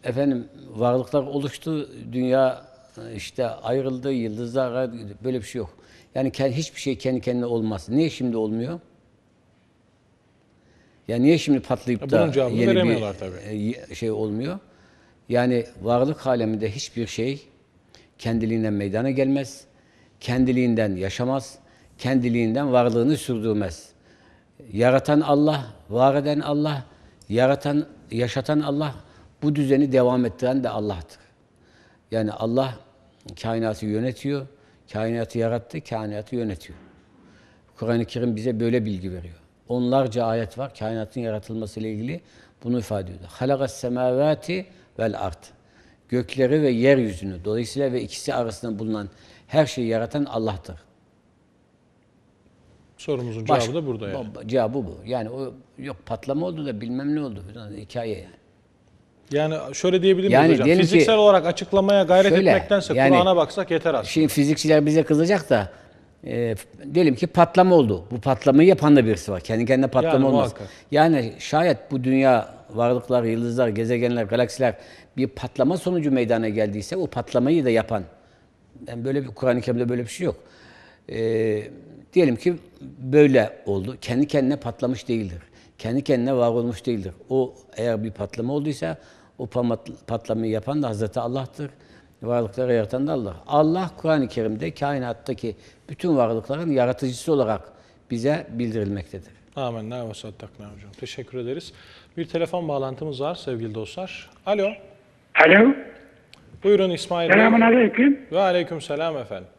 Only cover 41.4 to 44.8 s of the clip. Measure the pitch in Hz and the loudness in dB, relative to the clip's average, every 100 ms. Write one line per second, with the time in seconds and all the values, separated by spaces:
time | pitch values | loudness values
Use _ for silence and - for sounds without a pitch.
41.4 | - 113 107 - 110 107 120 170 _ - | -8 -10 -10 -8 -8 -6 -8 -10 _ -20
42.4 | _ _ 120 123 104 104 92 90 90 - | _ _ -4 -4 -2 -6 -6 -14 -18 -6
43.4 | 131 139 135 - 123 123 127 127 151 151 | -2 0 -2 -6 -6 -2 0 2 0 0
44.4 | - 185 185 - | -4 -8 -8 -20